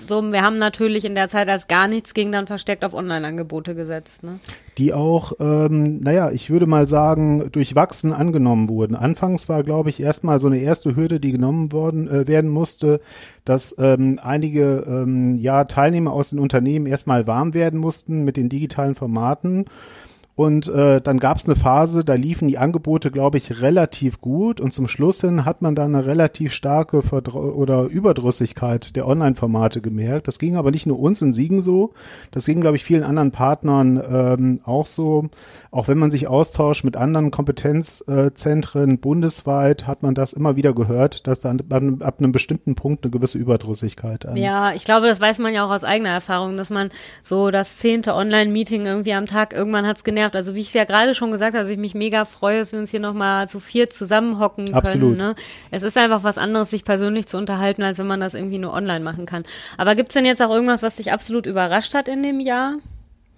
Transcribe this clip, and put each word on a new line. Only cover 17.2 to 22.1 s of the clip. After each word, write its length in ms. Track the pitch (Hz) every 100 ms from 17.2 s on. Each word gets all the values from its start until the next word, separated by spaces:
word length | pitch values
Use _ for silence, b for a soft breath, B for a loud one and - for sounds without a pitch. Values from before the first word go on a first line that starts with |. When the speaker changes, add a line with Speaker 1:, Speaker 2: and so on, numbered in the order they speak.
| 110
Speaker 2:
warm 260 | 117 160
werden 240 | 165 165 160
mussten 460 | 160 - - 160
mit 120 | 139 131
den 120 | 120
digitalen 480 | 135 151 - 139 135
Formaten. 680 | 127 113 120 147 180 185 196 B B B B B B
Und, 320 | - 156 151 151
äh, 360 | - 143 135
dann 160 | 143 131
gab's 260 | 131 170
eine 120 | - 139
Phase, 480 | 131 135 165 165
da 80 | 160